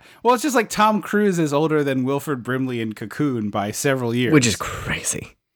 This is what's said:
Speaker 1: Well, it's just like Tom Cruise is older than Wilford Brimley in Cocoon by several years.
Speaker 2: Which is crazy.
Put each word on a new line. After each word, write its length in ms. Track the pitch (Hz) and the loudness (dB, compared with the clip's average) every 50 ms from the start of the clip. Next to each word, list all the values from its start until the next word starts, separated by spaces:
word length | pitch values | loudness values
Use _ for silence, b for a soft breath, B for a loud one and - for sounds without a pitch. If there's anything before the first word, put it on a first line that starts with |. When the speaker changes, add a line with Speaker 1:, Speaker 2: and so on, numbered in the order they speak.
| B B B B - | B B B B 2
Speaker 1:
Well, 100 | 233 254 | 2 2
it's 80 | 233 254 | 2 2
just 140 | 302 233 | 0 0
like 120 | 254 220 - | 0 0 0
Tom 320 | - 208 214 220 220 202 | 2 2 4 4 4 2
Cruise 380 | - - - 208 208 202 185 170 | -2 0 0 2 2 2 2 2
is 140 | 160 147 143 | 0 0 2
older 320 | 143 160 156 156 151 147 | 0 2 2 2 2 2
than 180 | 139 135 131 127 | 2 0 0 0
Wilford 400 | 131 139 143 - 160 143 127 104 | 0 -2 -2 -2 -4 -6 -4 -4
Brimley 380 | 120 127 131 135 131 123 117 | -4 -4 -2 -2 -4 -4 -4
in 120 | 113 110 104 | -6 -6 -6
Cocoon 580 | - 117 104 - - 151 147 127 117 107 104 | -8 -12 -10 -4 -2 -2 -2 0 -2 -2 -2
by 200 | 101 107 98 104 | -2 -2 -2 -4
several 440 | 107 - - 143 135 135 123 117 117 | -4 -2 0 0 0 0 0 -2 0
years. 180 | 120 127 117 156 | 0 2 4 6
Speaker 2:
Which 140 | 147 123 | 6 6
is 100 | 113 95 | 4 2
crazy. 800 | - - - - - - - - - - - - - - - - _ _ _ _ | -2 -4 -8 -8 -8 -6 -6 -6 -4 -4 -6 -6 -6 -10 -12 -16 _ _ _ _